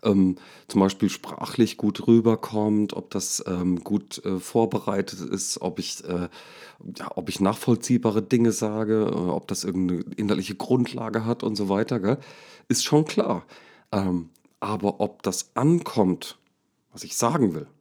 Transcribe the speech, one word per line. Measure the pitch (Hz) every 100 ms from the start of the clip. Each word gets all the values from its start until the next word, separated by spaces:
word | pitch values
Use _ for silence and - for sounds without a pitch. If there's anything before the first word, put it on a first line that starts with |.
ähm, | 113 98 95 92 - - -
zum | -
Beispiel | 95 95 98
sprachlich | - - - - - 110 -
gut | 104 98 -
rüberkommt, | 117 113 113 - 107 107 107 104
ob | - -
das, | 98 - - -
ähm, | 90 90 87
gut, | - 101 - -
äh, | - 92
vorbereitet | - 117 113 107 - 101 95 95
ist, | 80 95 - -
ob | 92 90
ich, | 90 -
äh, | - 87 87 - - - - - - -
ja, | - -
ob | -
ich | -
nachvollziehbare | 95 113 - 117 - 123 117 104
Dinge | 101 127 117
sage, | 107 107 107 107 110 107
äh, | -
ob | 90 78 -
das | 98
irgendeine | 87 90 90 90 - -
inhaltliche | 104 101 95
Grundlage | 98 - 127 120 123 113 110 113
hat | 117
und | 117 104
so | 101
weiter, | 98 113 120
gell? | 95 135 - - - - _
Ist | -
schon | - 151 156
klar. | - - 95 - - - - _
Ähm, | 104 98 90 82 _ _ _
aber | 98 104 101 -
ob | 104 -
das | - 92 - -
ankommt, | 139 170 160 - 95 90 - - _ _ _ _ _
was | -
ich | 113 -
sagen | 120 160 110 78
will | 73 _